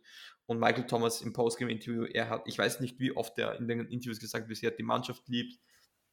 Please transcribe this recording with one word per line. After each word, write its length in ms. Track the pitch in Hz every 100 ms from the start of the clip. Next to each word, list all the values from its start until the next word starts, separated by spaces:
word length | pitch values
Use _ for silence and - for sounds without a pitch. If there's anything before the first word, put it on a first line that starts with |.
| - - - -
Und 140 | - 117
Michael 280 | 117 120 123
Thomas 340 | 120 117 -
im 100 | 117
Postgame-Interview, 720 | 120 117 - 120 113 - 117
er 260 | 117 - 113
hat, 140 | 113 -
ich 100 | -
weiß 240 | 107 -
nicht, 180 | 127 -
wie 160 | 131
oft 220 | 135 110 -
er 180 | 110
in 120 | 113 117
den 200 | 117 113
Interviews 320 | 120 123 110
gesagt 260 | 110 113
hat, 40 | 113
wie 60 |
sehr 160 | 107 117
er 40 |
die 80 | 113
Mannschaft 460 | 113 120 123 123 -
liebt, 280 | 120 123 - _ _ _ _ _